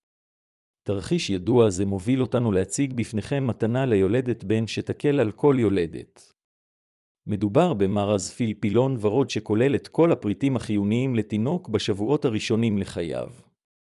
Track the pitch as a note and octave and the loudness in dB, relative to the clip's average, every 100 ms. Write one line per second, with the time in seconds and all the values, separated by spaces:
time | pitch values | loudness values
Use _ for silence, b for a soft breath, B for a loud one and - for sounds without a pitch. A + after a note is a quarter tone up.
0 | _ _ _ _ _ _ _ _ - G2 | _ _ _ _ _ _ _ _ -8 -6
1 | E2+ E3+ - F#2+ F2+ A#2+ A2 F2+ G2 G2 | -2 -2 -2 -2 2 4 4 2 -2 -2
2 | G#2 C3 B2 B2 A#2 F#2 F#2 - C#3 A#2+ | -2 0 0 0 2 0 0 -2 -4 -4
3 | G#2+ G#2+ - C#3 C3 - A2 B2+ C3+ G2+ | -6 -6 -4 -2 -2 -2 -2 0 2 4
4 | F#2+ B2 B2 A2 G2 A2 A2 - - - | 4 2 -2 -4 -2 -2 -2 -4 -6 -2
5 | D3 C#3+ A2+ - D3 B2+ G#2 F#2+ E2 A#1+ | 0 2 0 2 2 4 4 2 0 -6
6 | - - - _ _ _ _ _ _ _ | -16 -20 -20 _ _ _ _ _ _ _
7 | _ _ - G2+ G#2 A#2+ F3+ G#2+ G2 G#2 | _ _ -6 -2 2 4 2 2 0 2
8 | G2+ G#2 F#2 - A2+ G#2 G#2 A2 C3+ B2+ | 0 0 -2 -4 -4 -2 0 2 2 0
9 | G#2 A#2+ C3 G#2+ - G#2+ C#3 A#2+ - - | 0 0 0 -4 -2 0 2 0 -2 2
10 | E3 C#3 G#2 G#2 C3+ A#2+ - G#2 G2+ A#2 | 2 2 -2 -2 -2 -2 -2 -2 0 0
11 | C3+ A#2 G#2 G#2+ A#2+ F3 C#3+ G#2+ - G2 | 0 -2 -2 -2 -2 -4 -2 -4 -2 -2
12 | A2 D3 C3+ G#2+ - A2 A#2 G#2 G2 F#2+ | 0 0 0 -2 -2 0 0 -2 -4 -6
13 | E2+ B1+ B1+ - _ _ _ _ | -6 -6 -10 -14 _ _ _ _